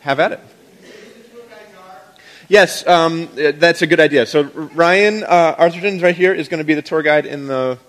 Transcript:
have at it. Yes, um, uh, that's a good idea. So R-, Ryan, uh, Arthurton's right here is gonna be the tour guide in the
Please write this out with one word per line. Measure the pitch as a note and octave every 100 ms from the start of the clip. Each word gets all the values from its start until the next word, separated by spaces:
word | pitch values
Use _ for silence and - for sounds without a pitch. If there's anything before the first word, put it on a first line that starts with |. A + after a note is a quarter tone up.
have | D3 C#3
at | F#3
it. | - - _ _ _ - - - A#3 A3+ A#3+ A#3 A3 - F#3+ - - - _ - - -
Yes, | G3+ F3+ - -
um, | F3 E3 E3 E3
uh, | - D3+ D3
that's | E3+ E3+
a | E3+
good | D#3+
idea. | D#3 C#3+ A2+
So | D#3
R-, | C#3+
Ryan, | - D3+ D3+ E3+ F#3 G#3 G#3+
uh, | G#3 F3 E3 D3
Arthurton's | E3+ E3+ G3 F#3+
right | F3+
here | F3 F#3
is | F3+ D3+
gonna | E3
be | D3+
the | D3+
tour | D3 D#3+
guide | D3+ D3+ D3
in | C#3+ C#3
the | C3+ C3 B2+